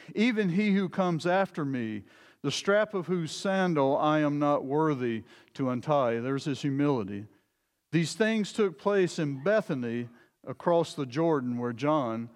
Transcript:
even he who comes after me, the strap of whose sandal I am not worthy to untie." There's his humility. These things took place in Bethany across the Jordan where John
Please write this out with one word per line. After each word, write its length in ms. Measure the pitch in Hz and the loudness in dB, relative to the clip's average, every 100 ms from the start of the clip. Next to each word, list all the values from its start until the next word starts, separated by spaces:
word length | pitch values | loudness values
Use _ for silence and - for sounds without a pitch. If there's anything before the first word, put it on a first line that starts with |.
| - | -10
even 360 | - 240 214 196 | 0 0 2 0
he 240 | 175 208 | 2 2
who 140 | 196 185 | 2 2
comes 380 | - 185 165 175 | 0 0 0 2
after 380 | 185 190 - | 2 0 -2
me, 400 | 143 131 110 107 - - - _ | -4 -4 -4 -6 -12 -20 -20 _
the 100 | 143 | -6
strap 400 | - - 208 214 | -4 2 2 2
of 140 | 196 160 | -2 -4
whose 260 | 180 156 | -4 -4
sandal 640 | - 202 190 180 156 135 143 | -6 -2 0 2 2 2 2
I 240 | 151 151 | 2 2
am 180 | 147 147 | 2 2
not 260 | 147 147 | 2 0
worthy 600 | 135 147 160 139 123 113 - - - | 0 0 0 0 -2 -4 -8 -20 -20
to 160 | - 131 | -4 -4
untie." 500 | 127 147 147 123 117 | -2 0 2 2 0
There's 240 | 123 135 | -2 -4
his 160 | 151 131 | -4 -4
humility. 680 | 143 139 147 131 98 101 107 _ _ _ _ _ - | -2 0 2 2 -2 -8 -12 _ _ _ _ _ -2
These 200 | 165 160 | 0 0
things 400 | - 220 220 196 | 0 2 2 -2
took 260 | - 202 160 | 0 0 0
place 400 | 202 202 175 - | 0 2 2 0
in 240 | 147 135 | -4 -2
Bethany 680 | 160 214 - 139 120 120 120 - _ _ - | 0 0 0 -4 -2 -4 -6 -12 _ _ -14
across 480 | 127 175 170 160 | -4 2 2 2
the 120 | - 135 | -4 -6
Jordan 500 | 127 165 151 123 120 | 0 2 2 0 -4
where 160 | 120 | -4
John 560 | 117 147 156 123 113 117 | -2 0 2 0 -4 -8